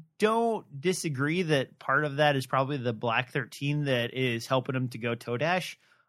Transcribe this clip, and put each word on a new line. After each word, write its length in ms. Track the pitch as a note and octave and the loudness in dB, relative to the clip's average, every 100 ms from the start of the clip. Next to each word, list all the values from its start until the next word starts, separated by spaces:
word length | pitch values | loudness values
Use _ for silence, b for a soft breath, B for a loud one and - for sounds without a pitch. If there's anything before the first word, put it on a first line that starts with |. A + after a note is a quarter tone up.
| - - | -20 0
don't 640 | G#3 A3+ A#3 G#3+ - C#3+ | 2 4 2 -2 -6 -4
disagree 600 | E3 F#3 F3 C3 C#3+ E3+ | -2 -2 -2 -2 0 0
that 340 | E3 D3 B2+ - | 2 2 0 -6
part 280 | - C3+ D3+ | 0 0 2
of 100 | C#3 | 2
that 200 | D3 C3+ | 4 4
is 120 | B2+ | 0
probably 300 | C3+ C3+ C#3+ | 0 0 -2
the 140 | B2 | -2
Black 360 | A2 A#2 A2+ B2 | -2 0 0 -2
Thirteen 560 | D3 A#2 - C#3 D3 C#3+ | -4 -6 -6 -2 0 0
that 300 | B2+ A#2 C3 | 0 0 -2
is 320 | C3 A#2 - | 0 -2 0
helping 260 | C3 B2 B2+ | 0 0 -2
him 120 | B2+ | -4
to 80 | A#2 | -4
go 180 | A#2 A#2 | -4 -4
Todash, 600 | - A#2+ D3+ F3+ E3+ - b b | -4 -2 2 0 0 -10 b b